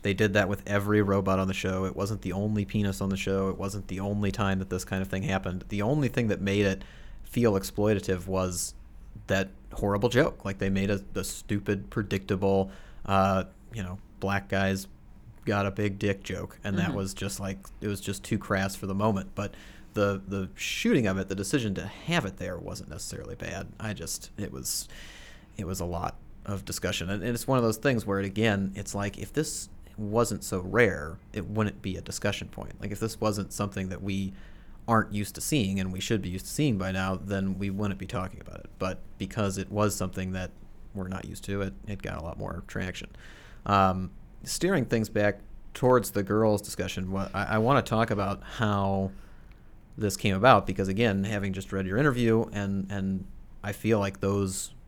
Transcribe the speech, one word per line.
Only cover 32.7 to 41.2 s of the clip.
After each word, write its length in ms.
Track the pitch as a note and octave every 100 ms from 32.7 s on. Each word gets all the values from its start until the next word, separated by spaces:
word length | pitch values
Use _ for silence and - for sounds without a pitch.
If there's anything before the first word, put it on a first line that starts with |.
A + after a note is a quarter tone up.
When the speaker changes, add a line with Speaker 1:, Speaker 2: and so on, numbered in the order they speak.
| -
Speaker 1:
Like, 100 | G2+
if 80 | G2+
this 220 | A2 -
wasn't 320 | G#2+ G#2 F#2
something 380 | - G2+ G2 F#2
that 120 | F#2
we 300 | G2 G2 F#2+ F#2+ - - - - -
aren't 240 | A2+ -
used 220 | G#2 G2+ -
to 40 |
seeing 380 | - D#3 F#2+ G2
and 140 | F#2
we 80 | F#2
should 200 | - A2+
be 80 | F#2+
used 160 | F#2 -
to 40 |
seeing 260 | - D3 G2+
by 120 | F#2
now, 240 | F#2+ F#2+
then 440 | F#2+ G2 G2 F#2+ F#2+
we 120 | G2+
wouldn't 300 | G2 G#2 F#2+
be 60 | F#2+
talking 340 | - F#2 -
about 200 | - -
it. 100 | - -
But 200 | F#2 F2+ - -
because 400 | F#2+ - G2+ G2
it 120 | F#2
was 240 | G#2 G#2+
something 380 | G2 F#2+ F#2+ F#2
that 180 | F#2 F2+ - - - -
we're 120 | G2 F#2
not 200 | F#2+